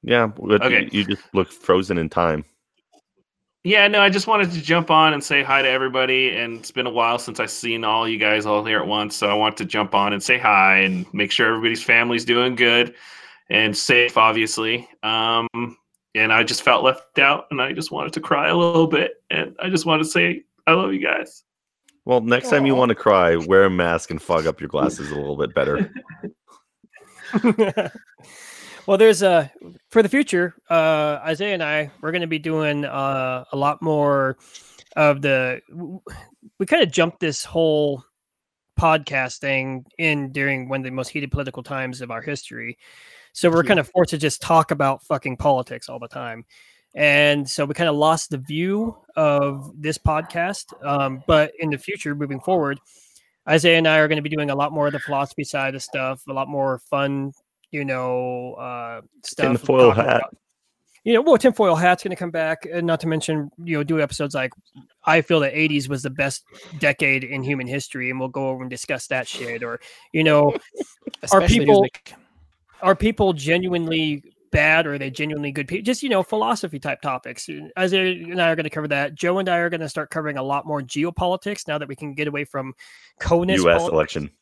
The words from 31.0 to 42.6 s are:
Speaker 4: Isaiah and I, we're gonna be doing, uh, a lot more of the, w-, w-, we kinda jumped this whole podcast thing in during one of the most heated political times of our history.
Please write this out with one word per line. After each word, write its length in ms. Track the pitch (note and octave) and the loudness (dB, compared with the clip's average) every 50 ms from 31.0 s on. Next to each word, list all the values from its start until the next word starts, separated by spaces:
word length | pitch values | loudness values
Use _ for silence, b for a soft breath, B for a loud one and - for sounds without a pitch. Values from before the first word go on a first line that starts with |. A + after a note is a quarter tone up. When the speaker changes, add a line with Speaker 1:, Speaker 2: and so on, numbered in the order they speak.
| D3+ D3+ D3 C#3 A2+ | 0 0 -2 -4 -4
Speaker 4:
Isaiah 320 | D#3+ D#3+ D3 G3 G#3 G3 | -4 -4 -4 -2 -4 -2
and 80 | F3+ D#3+ | -2 -2
I, 300 | D3 D3+ D3+ D3+ C#3+ - _ | -2 -2 -2 -4 -4 -10 _
we're 100 | - D#3 | -8 -6
gonna 160 | E3 F3+ E3+ | -4 -4 -4
be 140 | D#3+ D#3+ D#3 | -4 -6 -6
doing, 440 | D3+ E3 D#3+ D#3 D#3 D3+ D3 D3 D3 | -4 -4 -2 -2 0 -2 -2 -2 -4
uh, 600 | C#3 B2 C3+ C3+ C3+ C3+ C3+ C3 B2+ B2+ B2+ B2+ _ - | -6 -4 -4 -4 -2 -2 -2 -4 -4 -6 -8 -8 _ -6
a 40 | |
lot 240 | C#3 C#3 C#3+ D3 C#3+ E3 | -2 0 -2 -2 -2 -2
more 540 | D#3+ D#3 D3+ D3 C#3+ C#3+ C#3 C3+ C3 C3 b b b b b b b b b b b b | -2 0 2 2 2 2 2 0 -2 -4 b b b b b b b b b b b b
of 260 | - D3+ D3 C#3+ C#3 C#3 | 2 2 2 2 2 0
the, 380 | C#3+ C3+ B2+ B2+ B2+ B2+ A#2+ _ _ | 0 0 0 0 -2 -6 -8 _ _
w-, 320 | - E3 F3 D3 F#3 F#3+ _ | -16 -14 -14 -14 -14 -16 _
w-, 140 | - B B B B B _ _ - _ _ | -20 B B B B B _ _ -20 _ _
we 80 | G3 | -2
kinda 200 | - D4+ E4+ C4 | 0 2 2 2
jumped 340 | E3+ - - E3 E3+ E3 _ | 2 2 0 0 0 0 _
this 240 | F3+ D#3+ C#3 - - | -6 -4 -4 -6 -10
whole 580 | - - E3 E3 D#3+ D3+ D3+ D3+ D3 C#3+ C3 - _ _ _ _ _ _ _ _ _ _ _ _ _ _ - | -6 -2 0 0 2 2 2 0 0 -2 -6 -10 _ _ _ _ _ _ _ _ _ _ _ _ _ _ 0
podcast 580 | - E3 D#3+ D#3+ C#3+ - D3 C3+ C3 B2+ - - | 2 2 2 2 0 -2 -4 -4 -4 -4 -6 -8
thing 460 | - C#3 C3+ C3+ C3 C3 C3 C3 C3 _ _ - | -4 -2 -2 -2 -2 -4 -8 -10 -12 _ _ -4
in 340 | E3+ D#3+ D3+ D3 C#3 C3+ C3 | -2 0 0 -2 -4 -6 -4
during 360 | C#3+ C#3 C#3 C#3 C3 B2+ B2+ | -4 -2 -2 -2 -4 -6 -6
one 120 | C3+ C3+ | -8 -8
of 40 | C3 | -6
the 60 | C3 | -8
most 180 | B2+ C3 B2+ - | -8 -8 -8 -8
heated 220 | - D3+ C#3+ C#3 | -8 -10 -8 -6
political 320 | - C#3+ C#3+ C3 - - A#2+ | -6 -6 -6 -8 -10 -14 -12
times 380 | - C#3+ C3+ C3 B2+ B2+ B2+ | -10 -8 -8 -8 -8 -10 -12
of 100 | B2+ A#2+ | -12 -12
our 120 | A#2 A2+ A#2 | -12 -12 -10
history. 560 | D3+ C#3+ C3 - - A#2 A#2 | -10 -10 -10 -12 -16 -16 -14